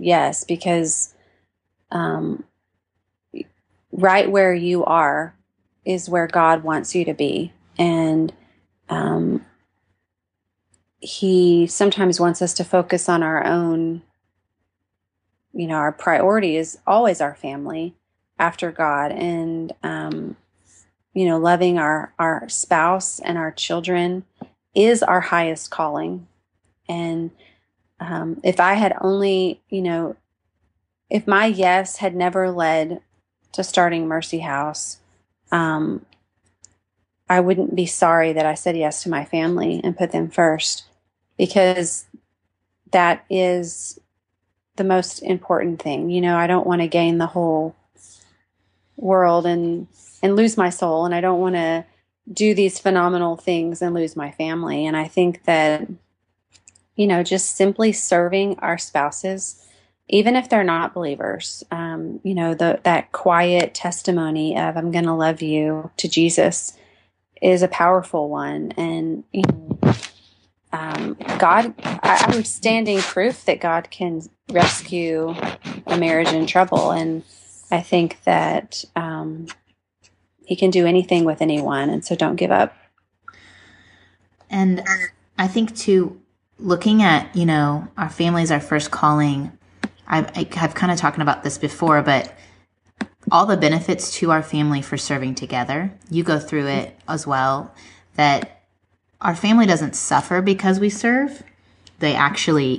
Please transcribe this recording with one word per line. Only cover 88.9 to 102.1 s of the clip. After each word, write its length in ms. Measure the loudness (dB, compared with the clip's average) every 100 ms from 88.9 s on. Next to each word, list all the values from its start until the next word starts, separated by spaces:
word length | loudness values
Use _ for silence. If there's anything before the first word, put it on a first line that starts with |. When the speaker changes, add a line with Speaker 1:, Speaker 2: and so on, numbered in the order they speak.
Speaker 2:
calling. 640 | 0 2 4 2 0 -4 -12 _ _ -12 -12 -2
I've, 220 | -2 -2 -4
I, 100 | -6 -2
I've 140 | -4
kinda 220 | 0 0 2
talked 220 | 0 0
about 240 | 0 0
this 160 | -4 -4
before, 440 | -6 -2 4 4
but 300 | 4 0 0 -14 -20 _ _ _ _ _ -12 _ 2
all 160 | 4 4
the 100 | 4
benefits 580 | 2 2 0 -4 -4 -4
to 120 | 0
our 120 | 0
family 400 | 0 -2 0 -2
for 140 | -4 -8
serving 380 | -4 -4 -4
together, 580 | -8 -6 -6 -4 -4 -6 -10 -6
you 120 | -4
go 160 | 0 -2
through 280 | -2 -4 -2
it 320 | -2 -6 -14 -10
as 180 | -8 -4
well, 480 | 0 0 -2 -6 -20 -20 -20 _ 2
that 460 | 2 2 -2 -14 _ _ _ _ _ _
our 140 | -4
family 320 | -2 4 6 6
doesn't 300 | 4 0 -6
suffer 460 | 0 0 0 0
because 360 | 2 2 2 2
we 120 | 0
serve. 520 | 0 0 2 0 -6 -20 _ _ _ -20 _
They 140 | -2